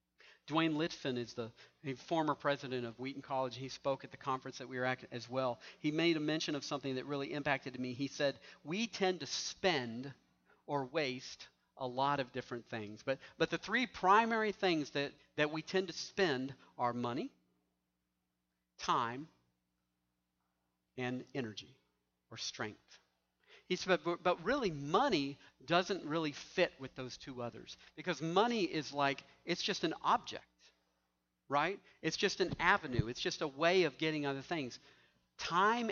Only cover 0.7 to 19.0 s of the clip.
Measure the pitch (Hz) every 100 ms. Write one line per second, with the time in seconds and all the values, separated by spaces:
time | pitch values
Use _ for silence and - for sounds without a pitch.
0.7 | 151 170 - 139 123 117 - 113 - -
1.7 | _ 143 123 - 165 156 135 147 139 131
2.7 | 127 117 110 131 139 143 131 131 120 135
3.7 | - 143 135 143 - 143 131 135 - 127
4.7 | 127 127 127 - 120 117 127 131 120 -
5.7 | - 151 156 170 156 151 156 - 143 -
6.7 | 143 139 127 127 143 139 147 147 135 139
7.7 | 127 127 117 135 - 143 - - - 147
8.7 | 190 226 - 190 180 139 - - - 185
9.7 | 151 120 113 139 - _ _ _ _ -
10.7 | 143 127 156 139 127 - - - _ _
11.7 | - 127 123 139 143 120 127 - 120 -
12.7 | 113 104 107 - 135 - - 160 170 -
13.7 | 233 240 - 185 208 226 226 214 - 185
14.7 | 160 139 143 139 - _ - 151 160 -
15.7 | 190 180 - - - 180 127 135 - -
16.7 | - 123 120 120 131 262 _ _ _ _
17.7 | _ _ _ _ _ _ _ _ _ _
18.7 | - - 156